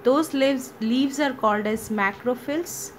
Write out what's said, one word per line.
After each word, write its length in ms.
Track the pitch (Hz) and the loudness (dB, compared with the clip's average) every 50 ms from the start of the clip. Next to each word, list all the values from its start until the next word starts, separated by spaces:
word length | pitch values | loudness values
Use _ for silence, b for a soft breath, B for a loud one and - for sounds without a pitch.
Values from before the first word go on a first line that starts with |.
| - | 4
those 320 | 240 262 294 320 320 - | 4 4 4 2 0 0
leaves, 360 | 269 269 269 277 254 - - - - | 2 2 2 2 0 -4 -10 -8 -4
leaves 380 | 220 220 233 262 277 277 269 - | -2 0 2 2 2 0 0 0
are 140 | 302 277 - | 0 0 0
called 320 | - - 220 208 208 208 | 0 2 2 2 2 0
as 240 | 214 214 220 - - | -2 -2 -2 -4 -4
macrophyls 1000 | 220 202 196 190 202 - - 247 247 247 - - 285 320 349 - - - - - - | -2 0 0 0 -2 -2 -2 -2 -2 -2 -4 -4 -4 -4 -4 -6 -8 -10 -12 -12 -14